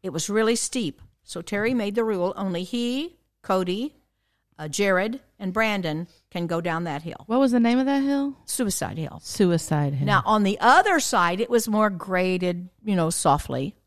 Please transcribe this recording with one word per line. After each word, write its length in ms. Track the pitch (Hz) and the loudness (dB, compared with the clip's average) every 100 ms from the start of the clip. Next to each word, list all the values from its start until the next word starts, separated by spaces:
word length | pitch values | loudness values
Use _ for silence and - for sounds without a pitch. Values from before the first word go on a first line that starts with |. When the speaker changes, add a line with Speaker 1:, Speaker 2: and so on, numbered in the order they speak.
Speaker 1:
it 80 | 185 | -6
was 160 | 147 - | -6 -2
really 280 | 214 220 233 | 0 2 0
steep. 440 | - 254 180 - - _ | -2 -4 -4 -8 -20 _
So 180 | - 175 | -14 -12
Terry 340 | 170 202 220 | -6 -2 0
made 200 | 254 202 | 0 -2
the 80 | 208 | -2
rule, 320 | 220 196 175 - | -2 0 -2 -2
only 280 | 190 170 | -4 -4
he, 520 | 185 240 240 254 339 _ _ _ | -4 -4 -2 -4 -6 _ _ _
Cody, 540 | - 190 180 196 285 _ _ _ _ _ _ - | -2 0 0 -4 -6 _ _ _ _ _ _ -14
uh, 80 | 156 | -8
Jared, 540 | 147 202 185 208 262 _ _ | -2 2 2 0 -6 _ _
and 140 | 196 | -6
Brandon 560 | 196 220 202 170 151 170 _ _ | -2 0 0 -2 -4 -8 _ _
can 160 | 180 170 | -8 -4
go 120 | 170 | -2
down 240 | 170 165 | -2 -4
that 180 | 175 147 | -4 -6
hill. 200 | 160 - - | -10 -14 -2
Speaker 2:
What 120 | 240 | 2
was 140 | 269 | 4
the 80 | 247 | 4
name 180 | 233 247 | 4 4
of 80 | 262 | 2
that 160 | 277 | 0
hill? 340 | 277 277 277 269 | 0 0 -2 -6
Speaker 1:
Suicide 540 | - - 220 - 92 160 | -10 -4 -2 -2 -6 -6
Hill. 220 | 156 - | -8 -10
Speaker 2:
Suicide 720 | - - 185 165 - 151 143 | -12 2 2 2 0 0 0
Hill. 120 | 139 170 | 0 2
Speaker 1:
Now, 160 | 196 - | 2 4
on 160 | 214 | 2
the 160 | 196 202 | 2 4
other 380 | 233 311 427 339 | 6 6 6 2
side, 420 | - 214 170 185 | 2 2 2 0
it 80 | 233 | 0
was 200 | 240 226 | 0 2
more 200 | 214 214 | 2 2
graded, 800 | 180 - 185 185 180 180 175 180 _ | 0 -2 0 2 0 0 -4 -8 _
you 120 | 214 185 | -2 2
know, 140 | 165 | 2
softly. 640 | 170 160 143 - 127 147 - | 2 2 2 0 -6 -6 -10